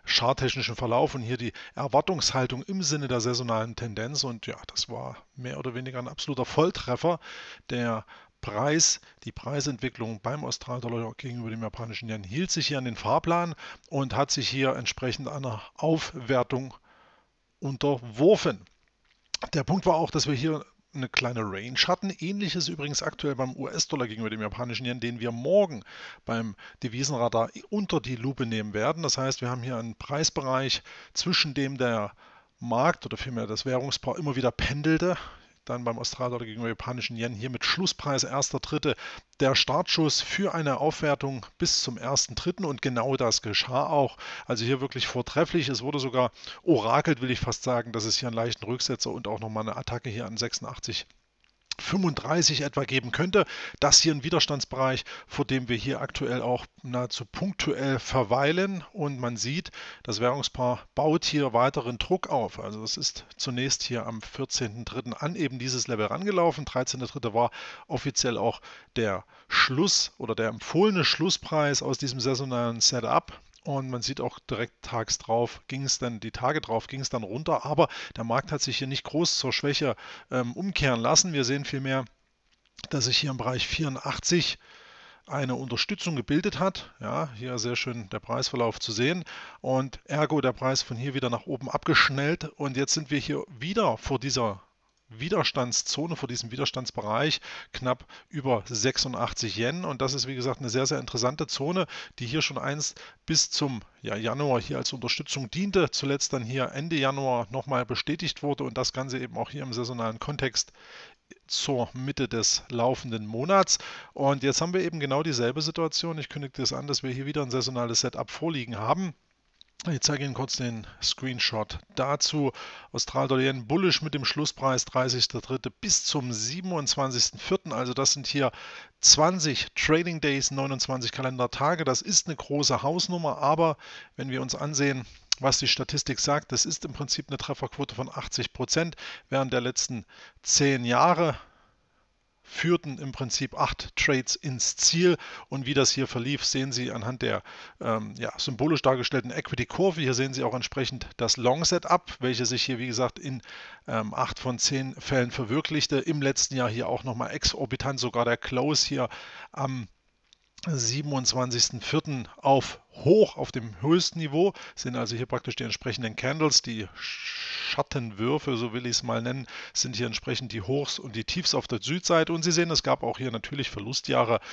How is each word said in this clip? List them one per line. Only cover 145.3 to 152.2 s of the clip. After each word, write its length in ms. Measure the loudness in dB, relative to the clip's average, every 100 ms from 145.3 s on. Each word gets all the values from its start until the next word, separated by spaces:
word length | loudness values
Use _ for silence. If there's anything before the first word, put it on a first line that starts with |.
| -14 -8
Und 160 | -4 2
wie 80 |
das 180 | 4 4
hier 160 | 4 0
verlief, 380 | -2 -2 0 0
sehen 260 | 0 0
Sie 220 | -2 -2
anhand 280 | -4 -4 -2
der, 220 | -2 -2 -8 -18 -18 -6
ähm, 320 | -2 -2 -2 -8
ja, 140 | -6 -4
symbolisch 440 | -4 2 4 6
dargestellten 500 | 6 4 2 0 -2
Equity-Kurve. 680 | -4 -4 -2 -2 2 2 4
Hier 140 | 2
sehen 200 | 2 0
Sie 120 | 0 0
auch 80 |
entsprechend 560 | 0 -2 -2 -2 -4 -8 -2
das 180 | 0 4
Long-Setup, 720 | 4 4 4 2 4 2 2 -2